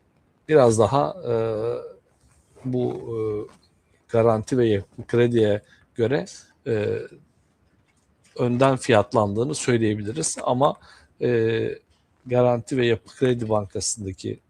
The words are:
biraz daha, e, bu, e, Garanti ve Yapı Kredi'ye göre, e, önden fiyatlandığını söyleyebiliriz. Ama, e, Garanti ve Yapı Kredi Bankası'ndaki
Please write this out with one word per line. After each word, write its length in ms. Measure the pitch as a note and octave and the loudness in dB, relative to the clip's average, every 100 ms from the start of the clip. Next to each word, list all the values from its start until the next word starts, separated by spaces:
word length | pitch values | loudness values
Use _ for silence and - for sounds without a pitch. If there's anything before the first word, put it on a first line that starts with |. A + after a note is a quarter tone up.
| _ _ _ _ - | _ _ _ _ 2
biraz 300 | D3+ B2 A2 | 4 6 4
daha, 380 | G#2 C3+ D3+ F#3 C#3 | 2 2 -2 -4 -6
e, 60 | A2+ A2+ G#2+ A2+ B2 - - _ _ _ _ _ _ | -4 -2 -4 -6 -8 -10 -20 _ _ _ _ _ _
bu, 280 | C3 B2+ B2 | -6 -4 -4
e, 260 | - B2 A2+ A2 G#2 A2 - _ _ _ _ _ | -6 -8 -6 -6 -6 -10 -16 _ _ _ _ _
Garanti 500 | A2+ A2+ A2 G#2+ C3 | 2 2 2 0 0
ve 100 | A#2 | 2
Yapı 380 | G2+ F#2+ - A2 | 0 -4 -16 -4
Kredi'ye 560 | A#2 A#2+ A#2 G#2+ G#2 - _ _ | 0 2 4 2 0 -4 _ _
göre, 320 | - A2+ D3 F#3+ - - _ - | -4 -2 0 -4 -14 -20 _ -4
e, 320 | A2 G#2 G#2 - - _ _ _ _ _ _ _ _ _ _ _ - | -2 -2 -4 -8 -18 _ _ _ _ _ _ _ _ _ _ _ -4
önden 400 | B2 A#2+ C3+ B2+ | -2 2 2 2
fiyatlandığını 800 | - A2 G2+ A#2+ G#2 G2+ C3 | 4 2 4 0 0 -2 -4
söyleyebiliriz. 840 | D3 - A#2+ A2 G#2+ G2+ C#3 D#3+ - | -4 0 2 2 -2 -4 -6 -6 -6
Ama, 340 | - B2+ D3 - - - _ _ | -4 0 0 -2 -12 -20 _ _
e, 480 | B2 A#2 A2+ A2+ A2+ - _ _ _ _ B2+ | -2 0 0 0 -4 -6 _ _ _ _ -4
Garanti 500 | B2 B2 A#2+ - C3+ | 2 2 2 -2 -2
ve 100 | A#2+ | 0
Yapı 300 | A2 - - | 0 -4 -2
Kredi 320 | C3 A#2+ A2 | 0 0 0
Bankası'ndaki 920 | G#2+ G2 G#2 - - G2 F#2+ G#2+ G#2+ | -2 -2 -6 -6 -6 -8 -8 -10 -10